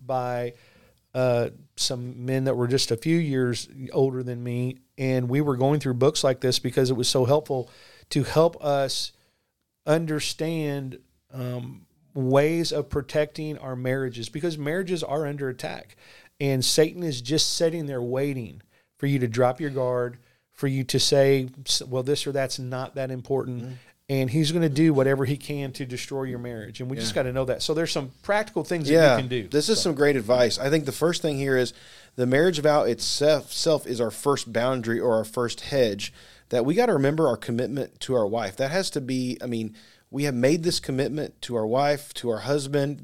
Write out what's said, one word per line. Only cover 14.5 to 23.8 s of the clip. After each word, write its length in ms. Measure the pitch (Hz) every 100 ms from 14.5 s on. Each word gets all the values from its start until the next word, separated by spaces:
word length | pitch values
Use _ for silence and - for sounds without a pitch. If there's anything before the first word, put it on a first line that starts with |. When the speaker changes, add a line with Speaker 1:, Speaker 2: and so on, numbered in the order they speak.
| 151
Speaker 1:
marriages 440 | 147 175 185 175
are 240 | - 143 147
under 220 | 143 135
attack, 480 | 131 160 - - _ - - - -
and 240 | 139 131
Satan 380 | 120 - 156 180
is 180 | 170 123
just 340 | 120 156 -
sitting 320 | - 165 170 143
there 160 | 131
waiting 600 | 120 127 143 131 107 73 - _ _ _
for 80 | 139
you 120 | 139
to 100 | 123
drop 320 | 110 123 127
your 100 | 151
guard, 480 | 131 127 123 123 123 _ _ _
for 140 | - 139
you 160 | 135
to 140 | 127 135
say, 500 | - 143 139 135 131 135 131
s-, 160 | -
"Well, 200 | - 127
this 240 | 127 143 147
or 60 |
that's 260 | 139 131 -
not 360 | 127 127 131
that 160 | 139 131
important." 520 | 131 120 135 127 123
Speaker 2:
Mm-hmm. 100 | 123 127